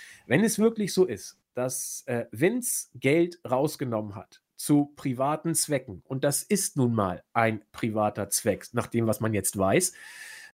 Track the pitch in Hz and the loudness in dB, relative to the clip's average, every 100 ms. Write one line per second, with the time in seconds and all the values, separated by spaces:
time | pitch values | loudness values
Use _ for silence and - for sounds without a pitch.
0 | - - - 131 220 - 220 226 202 - | -20 -20 0 4 4 4 2 2 0 2
1 | 185 104 - - _ - 127 127 - - | 2 0 -10 -20 _ -4 -4 -4 -8 -10
2 | - 120 117 107 165 247 240 - - 123 | -4 -4 -4 0 2 2 -4 -6 -8 -2
3 | 131 156 175 175 117 127 147 - 131 113 | 2 4 2 -2 -2 0 0 -2 -4 -4
4 | 107 101 - _ _ - - 147 143 - | -4 -10 -16 _ _ -12 2 2 2 -4
5 | 143 123 135 156 165 156 - 139 - 92 | -6 -2 -2 -2 -2 -2 0 -2 -4 -12
6 | - 135 143 143 - 196 - - 123 113 | -8 -2 0 -2 0 -2 0 0 2 2
7 | 98 82 - - 113 107 - - 117 107 | 0 -2 -4 0 2 0 -8 -6 -2 0
8 | 107 107 98 - 110 92 - 117 113 117 | 0 0 -4 0 0 -2 -4 -4 -2 0
9 | 113 107 110 107 95 104 95 127 180 - | 0 0 0 0 -2 0 2 4 2 -4
10 | - - - - - | -16 -18 -18 -18 -20